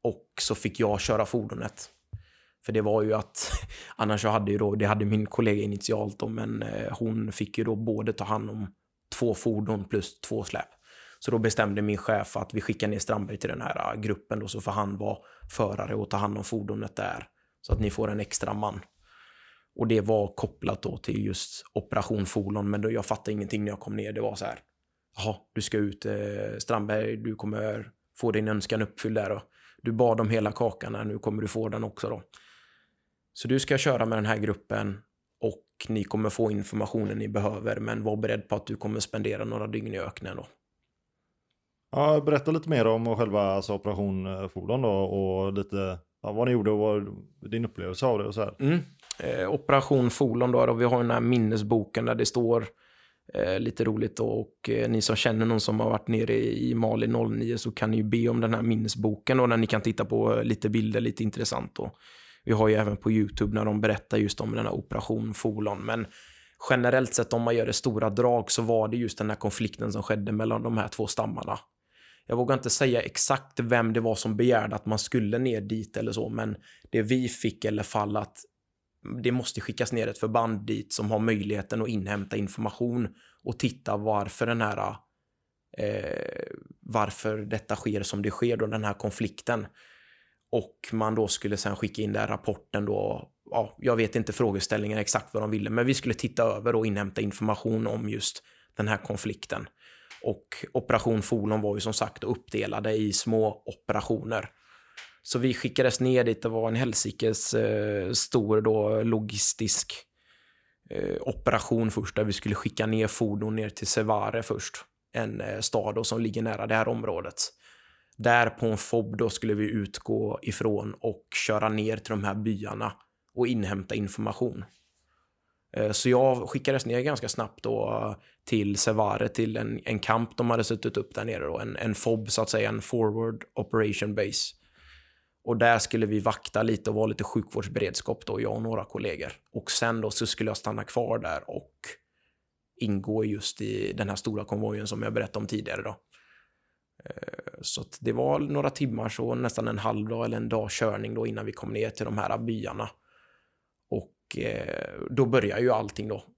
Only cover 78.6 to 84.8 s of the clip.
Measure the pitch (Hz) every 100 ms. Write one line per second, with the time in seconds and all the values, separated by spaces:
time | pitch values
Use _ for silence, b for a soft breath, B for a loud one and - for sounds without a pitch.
78.6 | _ _ _ _ - 120 120 123 120 -
79.6 | - - 117 117 110 104 110 113 113 107
80.6 | 107 110 107 - 107 110 113 107 101 104
81.6 | 92 113 110 110 95 101 98 107 98 -
82.6 | 110 - 120 120 110 b b b - 120
83.6 | 123 - - 104 107 104 98 - 117 117
84.6 | 107 104